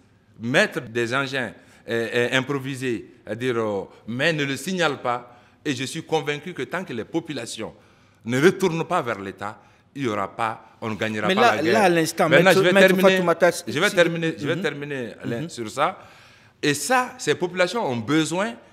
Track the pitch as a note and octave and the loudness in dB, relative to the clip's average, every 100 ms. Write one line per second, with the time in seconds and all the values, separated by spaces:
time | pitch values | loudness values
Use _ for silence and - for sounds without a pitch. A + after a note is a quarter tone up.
0 | _ _ _ - A2+ D3+ G#3 F3 B2 A#2 | _ _ _ -10 -2 2 2 -2 -6 -2
1 | A#2 C3 C3+ C3+ A2+ E2+ - - - A#2 | -2 -2 -2 -4 -6 -8 -20 -16 -6 -4
2 | A2+ A#2+ A#2 C3 B2+ C#3+ C3 C3 C3 G#2+ | -2 0 2 0 0 -4 -6 -6 -6 -6
3 | F2+ - - G#2+ B2+ A#2 A2 G2+ F2+ - | -8 -18 -12 -6 -2 -2 -2 -4 -6 -12
4 | - A#2+ D#3 D#3 C#3+ C3 - F#3+ D#3+ C3 | -10 -2 0 0 -2 -6 -6 -2 0 -2
5 | B2+ A#2+ B2 - _ _ D3+ B2 C3 D#3+ | -4 -4 -6 -20 _ _ -6 -4 -6 -8
6 | - D#3+ D3 D3 F3+ D#3+ B2+ E3+ F3+ A#2+ | -4 -2 -2 -6 -6 -8 -8 -8 -8 -8
7 | G2 E3 D#3+ C3+ A#2 - G2 - _ _ | -6 -6 -6 -8 -10 -10 -12 -14 _ _
8 | _ _ G#2+ B2+ E3 F#3+ F#3+ E3 D#3 F3 | _ _ -4 4 4 4 0 0 -2 -2
9 | B2 G#2 G2 F#2+ G2+ A2+ - _ _ C#3 | -2 -6 -8 -10 -12 -12 -20 _ _ -6
10 | B2+ G#2 G2 - A2+ A2+ - - A2+ G#2+ | -2 -2 -4 -4 -6 -6 -14 -10 -8 -4
11 | A2 G#2+ G#2 G3+ A#3 - - A3 G3 E3+ | -4 -2 0 4 4 2 2 4 4 4
12 | D#3+ - E3+ C#3 F3+ F3+ F3+ G3 F#3+ F#3+ | 0 0 4 6 8 6 6 6 6 6
13 | F#3+ F#3+ F3 E3 F3 E3+ - B2 G3+ G3 | 6 4 4 4 4 2 -4 0 2 4
14 | E3 E3 E3 D#3+ C#3+ E3+ E3 C#3+ C#3+ C#3 | 2 2 -4 -4 -4 -2 -4 -6 -8 -6
15 | A#2 - C3 A#2 E3 - G#2+ A2+ D#3 G3 | -8 -8 -6 -6 -6 -8 -8 -2 -2 -4
16 | - - - - - _ D3+ C#3+ - B3+ | -16 -20 -20 -20 -20 _ -2 0 2 0
17 | B3 - - D3 F3+ F3+ F3 A#3 F3+ A#2+ | 0 -4 -2 -2 -2 0 0 0 -4 -4
18 | G#2+ D#3 D3+ E3+ G#3+ A#3 - | 0 2 2 -2 -4 -6 -18